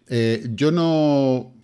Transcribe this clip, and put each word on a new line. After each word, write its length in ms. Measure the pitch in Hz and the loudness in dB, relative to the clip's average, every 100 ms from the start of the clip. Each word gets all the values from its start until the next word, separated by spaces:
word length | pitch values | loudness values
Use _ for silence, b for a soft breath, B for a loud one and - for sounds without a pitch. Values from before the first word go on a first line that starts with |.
| - | -6
eh, 360 | 117 113 113 120 | -2 0 -2 -6
yo 180 | 107 151 | -2 0
no 840 | 170 165 160 151 143 135 127 - - | 0 0 2 2 2 2 0 -4 -16